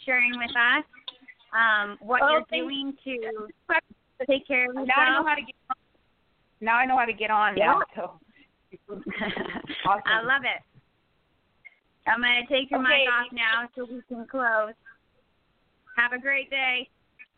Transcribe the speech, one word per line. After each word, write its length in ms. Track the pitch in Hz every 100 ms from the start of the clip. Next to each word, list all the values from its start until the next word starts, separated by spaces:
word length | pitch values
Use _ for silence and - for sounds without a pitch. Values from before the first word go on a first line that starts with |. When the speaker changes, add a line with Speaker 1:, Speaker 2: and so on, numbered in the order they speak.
| -
Speaker 1:
sharing 320 | 254 240 247
with 140 | 240 240
us, 280 | 240 277 - - - - 262 - _
um, 460 | 220 226 214 208 202
what 220 | 208 247
Speaker 2:
Oh, 80 | 277
Speaker 1:
you're 160 | 311 311
Speaker 2:
thank 140 | 330
Speaker 1:
doing 300 | 269 277 277 277
to 60 | 269
Speaker 2:
you. 400 | 254 220 220 214 - - 330 - - _ - 262
Speaker 1:
take 200 | 269 277
care 220 | 254 247
of 60 | 254
Speaker 2:
Now 60 |
I 280 | 262 269 262
know 100 | 269
Speaker 1:
yourself. 80 | 311
Speaker 2:
how 80 | 294
to 60 |
get 140 | 240 - -
on. 60 | 196 _ _ _ _ _ _ _ _
Now 140 | 220 233
I 80 | 262
know 120 | 254
how 80 | 233
to 80 |
get 180 | 208 214
on 260 | 214 208 196
Speaker 1:
Yeah. 80 | 196
Speaker 2:
now. 160 | - - -
So. 240 | 160 - _ _ _ _ _ 180 -
Speaker 1:
<laughs> 140 | 202 - - 196 - 185 - - - 180
Speaker 2:
Awesome. 160 | 202 202
Speaker 1:
I 160 | 220
love 220 | 233 269
it. 180 | 247 185 - _ _ _ _ _ _ _ _ _ - _ _ _ -
I'm 140 | 226
gonna 240 | 240 240 240
take 220 | 269 262
your 120 | 262
Speaker 2:
Okay. 240 | 254 277 254
Speaker 1:
mic 40 |
off 220 | 240 240
now 380 | 240 226 226 240 -
so 100 | 233
we 160 | 247
can 220 | - 233 226
close. 460 | 269 240 220 214 - - - _ _ _ _ _ _ _ _ - -
Have 160 | 240
a 60 | 247
great 300 | 269 277 254
day. 400 | 269 262 247 262 _ _ _ -